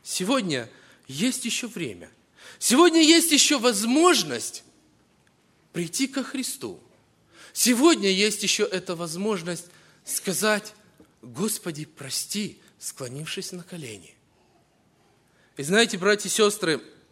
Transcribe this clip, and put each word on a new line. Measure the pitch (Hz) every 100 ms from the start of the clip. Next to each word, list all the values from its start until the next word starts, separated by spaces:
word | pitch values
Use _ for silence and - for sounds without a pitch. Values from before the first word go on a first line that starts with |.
Сегодня | - - 180 269 190 135 117 - - _ -
есть | 135 240 247
ещё | 233 - 233
время. | 196 147 90 82 _ _ _ - -
Сегодня | - 254 349 330
есть | 302 339 330
ещё | 285 - 285
возможность | 240 202 226 269 349 277 156 120 - - - _ _ _ _ _ _ _ _ _ _
прийти | 165 170 - 262
ко | 269
Христу. | 247 262 247 - 117 87 _ _ _ _ _ - -
Сегодня | - 233 240 320 277 196
есть | 190 214 208
ещё | 190 - 208
эта | 185 185 170
возможность | 170 160 208 196 165 165 - - _ _
сказать: | - - - 165 214 208 208 - _ _ - _
«Господи, | 127 120 208 - 180 147
прости», | 156 - 131 - - 202 196 - _ _
склонившись | - - 127 135 156 - 180
на | 180
колени. | 170 175 135 104 - _ _ _ _ _ _ _ _ _ _ _ _ _ _ -
И |
знаете, | 143 202 233 190
братья | 190 208 190
и |
сёстры | - 208 202 170 143 - - _